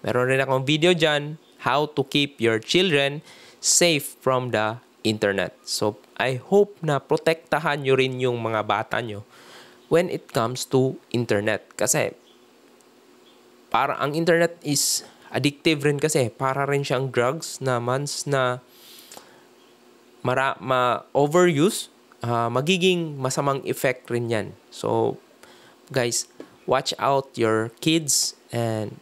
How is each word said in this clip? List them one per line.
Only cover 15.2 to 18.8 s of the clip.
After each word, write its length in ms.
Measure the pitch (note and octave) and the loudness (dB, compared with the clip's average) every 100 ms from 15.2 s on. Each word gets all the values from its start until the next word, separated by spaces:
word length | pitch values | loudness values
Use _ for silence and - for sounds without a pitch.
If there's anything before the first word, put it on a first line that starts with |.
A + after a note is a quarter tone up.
| - | -8
addictive 500 | - C#3 C#3+ E3 D3+ | 0 0 0 0 2
rin 160 | D3 C#3+ | 0 0
kasi. 320 | D3+ D#3 A#2 | 0 0 0
Para 320 | - C3+ C3+ | -2 -2 0
rin 200 | C#3 C#3+ C#3 | 0 -2 0
siyang 240 | B2+ C3+ | -2 0
drugs 480 | B2 A#2+ C#3+ - - | 0 0 -2 -10 -6
na 200 | C3 A#2+ | -2 0
once 440 | A#2+ C3 C#3+ - - | 0 -2 -4 -8 -2
na 360 | C#3 B2+ B2 - - | 0 0 -2 -10 -20